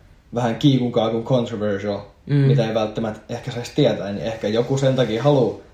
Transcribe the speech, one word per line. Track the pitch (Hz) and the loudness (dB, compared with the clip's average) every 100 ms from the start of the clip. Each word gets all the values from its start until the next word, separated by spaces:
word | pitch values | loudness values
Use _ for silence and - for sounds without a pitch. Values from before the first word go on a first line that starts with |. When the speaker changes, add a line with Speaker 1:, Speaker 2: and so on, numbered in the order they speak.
| - - _ 117 | -20 -20 _ -4
Speaker 1:
vähän | 120 113 | -2 2
kiikukaa | 147 127 120 117 110 | 4 4 2 0 0
kuin | 113 | 0
controversial, | - 131 107 110 104 98 104 101 - - - | 0 0 0 -4 -4 -2 -4 -6 -8 -18 -2
Speaker 2:
Mm. | 143 | 2
Speaker 1:
mitä | 135 117 110 | 4 4 2
ei | |
välttämättä | 110 107 - 113 107 - | -2 -2 -2 -6 -6 -10
ehkä | 117 - | -10 -8
saisi | 120 120 - | -10 -6 0
tietää, | 131 98 95 | 2 0 -4
niin | 101 - | -6 -6
ehkä | - 104 | -4 -2
joku | 110 123 135 | 0 0 0
sen | 135 131 | 2 2
takia | 113 110 | 0 2
haluu | 135 143 110 - - | 2 4 2 -2 -12